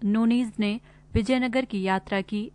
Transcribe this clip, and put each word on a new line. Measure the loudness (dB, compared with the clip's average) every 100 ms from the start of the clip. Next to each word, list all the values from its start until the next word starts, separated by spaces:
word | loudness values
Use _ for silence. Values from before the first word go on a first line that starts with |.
| 0
नूनीज | 2 4 2 0 -2
ने | -2 -2 -10 -20 -4
विजयनगर | -2 2 2 2 0 -2
की | -2
यात्रा | 0 -2 -2 -4
की | -2 -6 -6